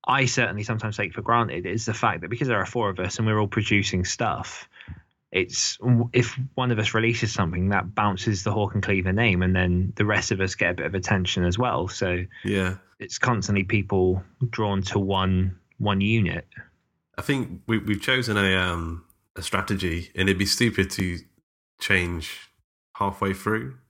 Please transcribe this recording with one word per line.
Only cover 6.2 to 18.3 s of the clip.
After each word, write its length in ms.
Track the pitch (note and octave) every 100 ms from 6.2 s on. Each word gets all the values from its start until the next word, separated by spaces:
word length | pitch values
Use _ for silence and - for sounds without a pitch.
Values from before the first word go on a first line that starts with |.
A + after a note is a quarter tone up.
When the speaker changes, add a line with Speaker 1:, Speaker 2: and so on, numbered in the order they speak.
| A#2 - C3 -
Speaker 1:
one 160 | B2
of 80 | A2
us 140 | G#2+
releases 400 | A2 A2+ A#2 A2
something, 360 | - F2 F2 F#2+
that 240 | G2 F2
bounces 500 | G#2+ G#2 F#2 - F#2+
the 80 | G#2
Hawk 220 | G#2 G2+ G#2
and 80 |
Cleaver 280 | - G2 F#2
name, 300 | G2 A#2 F2+
and 120 | F#2 F#2
then 360 | F2+ F2+ F#2+ -
the 80 | G#2
rest 260 | G2+ -
of 80 | F#2+
us 160 | F#2+ -
get 160 | F2+
a 20 | F2
bit 100 | D2
of 80 |
attention 500 | F#2+ - G2 F2+ F#2
as 140 | F2 F#2
well. 300 | B2 D2 F#2
So 340 | - F#2+ F2+ F#2 - G2+
Speaker 2:
Yeah. 320 | G2+ F#2 F#2+ _ _
Speaker 1:
it's 180 | G2+ -
constantly 460 | - A2+ F#2+ G2+
people 600 | F#2+ G#2+ F#2 G2 F#2 F#2 - _ A#2+
drawn 320 | - G#2+ G2
to 160 | F#2 G2+
one, 580 | G2 G2 F#2+ F#2 F#2 F2+ _ -
one 200 | G#2 G2
unit. 480 | G2+ A2+ F2 E2+ - - - _ _ _ _ -
Speaker 2:
I 60 |
think 400 | - C#3 B2 F2 -
we, 120 | A2
we've 220 | G#2+ G2+
chosen 360 | - C3 B2+